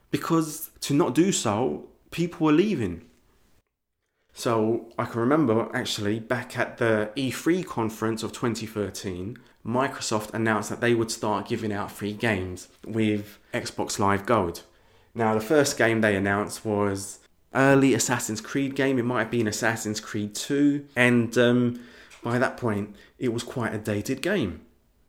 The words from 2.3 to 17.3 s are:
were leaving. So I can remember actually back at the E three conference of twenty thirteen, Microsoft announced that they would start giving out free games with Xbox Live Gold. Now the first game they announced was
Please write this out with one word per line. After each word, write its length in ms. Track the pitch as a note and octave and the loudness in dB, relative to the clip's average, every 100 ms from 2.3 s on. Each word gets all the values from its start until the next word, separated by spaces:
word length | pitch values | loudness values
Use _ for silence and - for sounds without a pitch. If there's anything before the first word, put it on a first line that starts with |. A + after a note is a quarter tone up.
| - D#3 | 2 4
were 60 | |
leaving. 500 | D3+ G#3+ D3+ G2 E2+ - _ _ _ _ _ _ _ _ _ _ _ _ | 4 4 0 -4 -6 -14 _ _ _ _ _ _ _ _ _ _ _ _
So 600 | - B2+ A2+ A2 A2+ - - | -6 0 2 2 0 -4 -8
I 100 | A#2+ | -6
can 140 | A#2 | 0
remember 480 | B2 D#3+ B2+ A2 - | 2 4 4 2 0
actually 460 | B2+ G2+ - G2+ A2+ | -4 -4 -4 -2 -2
back 360 | - A#2+ A#2+ A#2+ | -2 -6 -4 -6
at 220 | - - | -4 0
the 320 | A#2 A2 G#2+ C#3 | 2 2 0 -4
E 160 | C3 | -6
three 320 | - E3 F3+ | -2 0 0
conference 580 | - A#2+ A2 - A2+ A2 | -2 -4 -4 -2 -4 -2
of 100 | A2 | -6
twenty 320 | - B2 A2 | -4 -4 -4
thirteen, 760 | G#2+ G#2 G2 - G2+ F2+ F#2+ B2+ - _ A2 | -6 -6 -6 -6 -8 -8 -8 -12 -18 _ -4
Microsoft 680 | B2 C3+ - - G#2+ G#2+ | -2 -2 -4 -2 -2 -2
announced 380 | A2+ A2+ G#2+ G#2+ | -2 0 0 -2
that 100 | - | -2
they 140 | A#2+ | 2
would 160 | A#2 A2+ | 2 0
start 380 | - A2 G2 G2 | -2 -2 -2 -2
giving 240 | A2 G#2+ | -4 -4
out 180 | G2+ F#2+ | -4 -6
free 220 | - G#2 | -6 -8
games 560 | G#2 A#2 F#2+ F#2 F2+ - _ - | -2 0 0 -4 -10 -16 _ -6
with 540 | A2 G#2+ G#2 G2+ - _ | 0 2 0 -4 -16 _
Xbox 460 | A#2+ - - F#2 - | -8 -6 -6 -2 4
Live 260 | G2+ G2 | 4 4
Gold. 380 | G2+ A2+ F2 - - _ _ _ _ A2+ | 4 2 2 -4 -14 _ _ _ _ 0
Now 180 | A2 | 2
the 60 | A2 | 2
first 360 | - D3+ C#3+ - | 4 4 4 4
game 240 | A2+ A2+ | 2 4
they 140 | G#2+ | 2
announced 500 | G2 G2+ G2+ G2+ - | 2 2 0 -2 -6
was 540 | A2 G#2 G2+ G2 G2 - _ | -2 0 0 -2 -6 -14 _